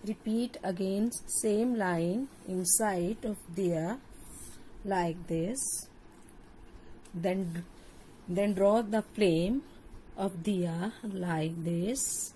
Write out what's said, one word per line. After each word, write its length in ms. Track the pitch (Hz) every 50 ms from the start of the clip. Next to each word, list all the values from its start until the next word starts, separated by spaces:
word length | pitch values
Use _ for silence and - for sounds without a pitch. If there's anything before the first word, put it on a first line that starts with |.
| -
Repeat 540 | 208 220 - - 214 214 226 240 247 - - -
again 480 | - 185 175 190 190 190 202 214 240 233 - - -
same 480 | - - - 220 208 214 233 254 247
line 520 | 226 196 180 175 165 170 170 185 233 269 269 - - - -
inside 760 | 185 185 185 175 - - 220 214 190 180 175 180 226 - -
of 140 | 220 208 - - - 170
there 440 | 180 196 175 170 160 160 175 226 269 - - - - - - - - - - - - - - - - -
like 440 | 202 196 185 175 170 160 180 170 -
this. 600 | 165 165 165 185 247 269 - - - - - - - - - - - - - - - - - - - - - - - - - - - - - - -
Then, 520 | 175 165 190 185 190 190 170 165 170 175 - - - - - - - - - - - - -
then 280 | 175 185 202 208 202
draw 260 | 185 196 202 208 226
the 220 | 233 202 214 220 208
flame 580 | - - - 208 185 165 160 170 190 240 277 311 - - - - - - - - - - -
of 240 | 196 196 190 170
diya 520 | 165 214 202 185 175 170 165 170 175 214 220 - -
like 600 | 214 196 190 180 175 165 160 156 160 165 170 160
this. 720 | 170 170 170 175 208 254 269 - - - - - - -